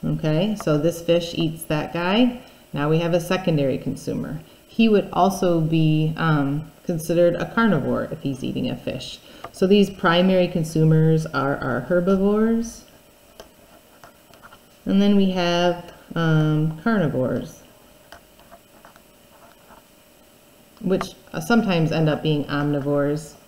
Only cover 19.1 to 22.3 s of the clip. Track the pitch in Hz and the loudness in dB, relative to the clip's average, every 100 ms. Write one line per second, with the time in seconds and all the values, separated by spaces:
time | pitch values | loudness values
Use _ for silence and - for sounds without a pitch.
19.1 | _ _ - - - - - _ _ _ | _ _ -20 -20 -20 -20 -20 _ _ _
20.1 | _ _ _ _ _ _ - 190 185 - | _ _ _ _ _ _ -8 -2 -2 -4
21.1 | - - - 160 240 196 175 156 160 156 | -12 -12 -12 0 2 2 0 0 2 0
22.1 | 143 156 | 0 0